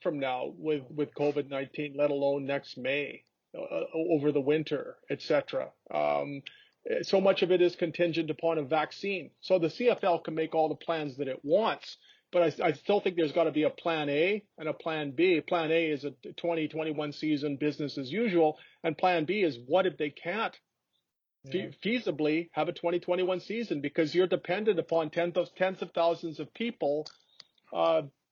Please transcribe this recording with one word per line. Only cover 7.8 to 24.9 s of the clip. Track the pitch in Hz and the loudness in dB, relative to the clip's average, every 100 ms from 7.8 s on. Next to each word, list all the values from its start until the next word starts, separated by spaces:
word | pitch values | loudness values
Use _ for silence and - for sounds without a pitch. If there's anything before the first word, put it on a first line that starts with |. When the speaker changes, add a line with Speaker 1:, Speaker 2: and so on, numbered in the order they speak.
| 170 151 175 160 156 | -4 0 0 0 -4
Speaker 1:
upon | 151 165 165 | -2 -2 0
a | |
vaccine. | 135 151 156 - 196 190 143 _ | 0 0 -2 -4 -6 -6 -8 _
So | - 185 | 0 2
the | 165 | 2
C | - 240 | 0 2
F | 208 | 2
L | 196 170 | 2 0
can | - | 0
make | 160 160 | -4 -2
all | 160 156 | 0 0
the | |
plans | 147 - 165 151 127 | 0 -4 -4 -4 -6
that | 131 | -6
it | 127 | -6
wants, | 143 180 226 247 - - _ _ _ | 2 4 4 0 -6 -18 _ _ _
but | 175 170 - | 2 4 4
I, | 175 | 0
I | |
still | 143 - 202 | 0 2 2
think | 196 170 | 2 2
there's | 156 | 2
gotta | 156 160 | 4 2
be | 147 | 4
a | 151 | 2
plan | - 175 160 143 | 0 -2 0 2
A | 143 175 214 - - | 2 2 0 -4 -10
and | 156 | -6
a | |
plan | 147 170 160 147 | -6 -4 -4 -2
B. | 131 180 165 | 2 4 4
Plan | - 175 156 | 2 0 2
A | 165 160 | 2 2
is | 147 | 0
a | 143 127 - - | -4 -10 -14 -6
twenty | 170 165 156 | -2 -2 -2
twenty-one | 151 156 143 147 | -2 -4 -4 -4
season, | 143 156 151 147 139 | -4 0 0 0 0
business | 151 143 147 143 | -2 -2 -4 -6
as | 131 | -6
usual, | 180 233 175 156 156 - _ | -2 2 4 4 2 -10 _
and | 170 151 | -4 0
plan | 185 175 | 2 2
B | 156 208 | 0 0
is | 175 120 123 | 0 -2 0
what | 175 185 | 2 2
if | 151 | 0
they | 151 | -6
can't | - 165 202 214 - _ _ _ _ _ _ _ _ 135 | -6 -8 -4 -4 -8 _ _ _ _ _ _ _ _ -6
fe- | 165 | -6
Speaker 2:
Yeah. | 214 - | -6 -6
Speaker 1:
feasibly | 190 247 220 143 151 156 170 | -2 -2 -2 0 2 0 -2
have | - 156 | -2 -4
a | |
twenty | 170 170 175 | -2 -2 -2
twenty-one | 170 180 185 185 | 0 0 0 -2
season, | - 220 226 151 | -4 -6 -4 -4
because | 143 - 156 | -4 0 2
you're | 160 185 | 4 2
dependent | 170 - 185 220 180 | 2 -2 -2 0 0
upon | 160 | 0